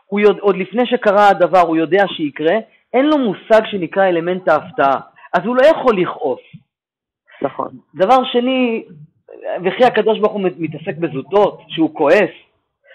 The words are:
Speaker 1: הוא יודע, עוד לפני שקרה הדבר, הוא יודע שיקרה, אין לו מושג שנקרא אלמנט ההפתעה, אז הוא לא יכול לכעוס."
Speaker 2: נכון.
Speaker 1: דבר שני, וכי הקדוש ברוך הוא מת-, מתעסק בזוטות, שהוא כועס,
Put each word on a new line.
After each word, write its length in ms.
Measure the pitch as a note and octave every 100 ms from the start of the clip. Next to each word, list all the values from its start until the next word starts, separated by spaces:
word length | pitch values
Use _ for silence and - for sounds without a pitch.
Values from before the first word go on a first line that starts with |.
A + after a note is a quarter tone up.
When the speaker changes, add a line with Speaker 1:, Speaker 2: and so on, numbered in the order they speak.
| _
Speaker 1:
הוא 140 | G3+
יודע, 200 | G#3 F#3+
עוד 160 | G3+ F3+
לפני 300 | F#3 G#3+ A#3+
שקרה 420 | A#3+ G#3+ G3+ G#3
הדבר, 320 | F3+ F3 F#3
הוא 160 | E3+ D#3+
יודע 280 | D#3+ F#3 G3
שיקרה, 480 | - D3+ C#3 D#3 G#3 G#3+ _ _
אין 140 | A#3 D4
לו 120 | D4+
מושג 420 | A#3+ F3 - A3 G#3+
שנקרא 380 | G3+ E3 G3 F#3+
אלמנט 400 | E3+ E3+ F#3 F#3
ההפתעה, 520 | D3+ B2 - C#3 B2+ - _ -
אז 100 | F3
הוא 120 | F3+ B3
לא 60 |
יכול 380 | C#4+ D#4+ B3+ G3+
לכעוס." 400 | E3+ - D3 - - - _ _ _ _ _ _ _ -
Speaker 2:
נכון. 260 | C#3 - - B2 _
Speaker 1:
דבר 300 | C#3+ F#3+ C4 B3
שני, 520 | B3 B3 C4 B3 A3+ - D#3+ - _ _ A2 - D3+
וכי 200 | F3+ F3
הקדוש 340 | B3 - G#3 G#3
ברוך 140 | G#3
הוא 80 | G#3
מת-, 180 | F#3 F3+
מתעסק 380 | D#3+ D3+ - D#3+
בזוטות, 640 | E3 B2+ C3+ G3 F#3+ E3+ -
שהוא 260 | E3 D#3
כועס, 360 | - D3 F#3+ F3+ - _ _ _ _ _